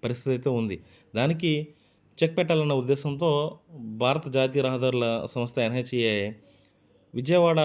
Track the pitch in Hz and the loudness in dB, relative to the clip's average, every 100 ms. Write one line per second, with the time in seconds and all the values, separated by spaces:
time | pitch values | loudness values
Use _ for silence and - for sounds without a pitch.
0 | 117 120 - 127 139 123 110 87 - - | -4 -4 -2 -2 0 0 -2 -4 -10 -20
1 | _ 110 131 165 170 151 151 - _ _ | _ -2 0 0 0 0 -4 -14 _ _
2 | _ - 160 165 170 160 151 139 127 139 | _ -2 0 0 0 2 2 0 2 0
3 | 151 139 165 147 151 - _ 160 113 110 | 0 -2 0 0 -2 -8 _ -16 -12 -2
4 | 123 147 139 131 131 139 131 131 127 127 | 0 0 0 0 0 2 0 0 0 0
5 | 117 113 - - 120 123 113 123 127 123 | 0 -2 -4 -6 -4 -2 -2 -2 -4 0
6 | 113 107 101 107 - _ _ _ _ _ | 2 0 -2 -8 -18 _ _ _ _ _
7 | _ 117 131 175 170 160 | _ -8 2 4 6 4